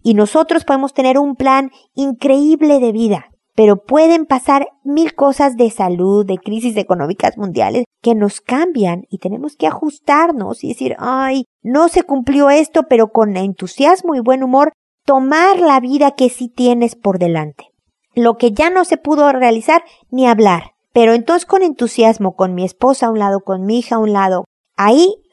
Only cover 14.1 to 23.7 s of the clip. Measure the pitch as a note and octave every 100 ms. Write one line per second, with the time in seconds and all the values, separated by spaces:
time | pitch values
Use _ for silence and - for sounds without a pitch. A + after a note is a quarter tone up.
14.1 | C#4+ A#3 C4 C4 C4 D4+ _ _ _ -
15.1 | C4+ C4 D4+ F4+ F#4+ E4+ C4+ B3 C#4 C#4
16.1 | C4+ B3+ - B3 - B3 A#3+ A#3 - G3+
17.1 | F#3 F3 E3 D3+ C#3+ - _ _ _ _
18.1 | - A#3 A#3 A#3+ G#3 D#4+ F#4 F4+ D#4+ -
19.1 | D4+ D4 C4 B3 A3+ A3+ E4 - _ _
20.1 | B3+ B3+ A3 G#3 F3 - _ _ - A3+
21.1 | A#3 A#3 E4+ - G4 F#4 C#4 A#3+ - A3
22.1 | A3 G3 F3+ F#3+ F3+ F3+ - B3 C4+ A#3
23.1 | A3 G3+ G3 G3 F#3+ F#3+